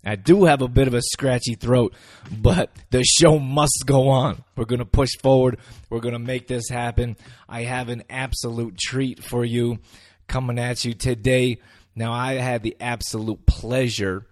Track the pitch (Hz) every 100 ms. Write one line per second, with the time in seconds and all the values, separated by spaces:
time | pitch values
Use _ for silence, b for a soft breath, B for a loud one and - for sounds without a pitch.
0 | 101 104 117 190 180 139 127 123 135 120
1 | - - 135 123 120 113 117 127 113 B
2 | B B - 113 113 95 - - - 123
3 | 123 - 165 156 131 143 147 - 131 139
4 | 135 131 135 - - - 113 123 120 -
5 | 131 - 131 135 127 123 B B B 117
6 | 117 120 117 127 120 127 117 123 120 117
7 | 120 107 B B B 117 120 127 120 117
8 | - 127 131 - 120 117 117 90 - 127
9 | 131 - - 120 117 120 120 117 b b
10 | b b - 131 127 120 120 123 123 117
11 | 131 120 131 127 123 117 b b b -
12 | 113 117 127 131 127 120 110 - 120 120
13 | - 110 110 104 - - 110 127 127 107
14 | 98 95 107